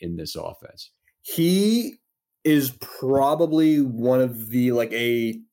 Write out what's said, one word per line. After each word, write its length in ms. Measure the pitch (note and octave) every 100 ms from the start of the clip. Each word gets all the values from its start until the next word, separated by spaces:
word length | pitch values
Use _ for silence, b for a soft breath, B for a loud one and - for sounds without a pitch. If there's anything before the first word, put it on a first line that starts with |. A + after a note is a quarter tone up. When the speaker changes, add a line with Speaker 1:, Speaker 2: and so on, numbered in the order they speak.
Speaker 1:
in 160 | F2 E2+
this 180 | D#2
offense? 560 | D#2+ E2 - - - - _ _ _
Speaker 2:
He 760 | - - E3 F#3+ G#3 A#3 A3 - _ _ _ _
is 300 | D#3 D3+ B2+ -
probably 1000 | - - C3 C#3 C#3 D#3 E3 D#3 D#3 D3+
one 400 | C3 A2+ B2 B2+
of 300 | B2+ A2+ A2
the, 220 | B2 B2
like, 200 | A#2+ A2+
a 480 | A2+ A#2+ A#2 A2+ A2+ -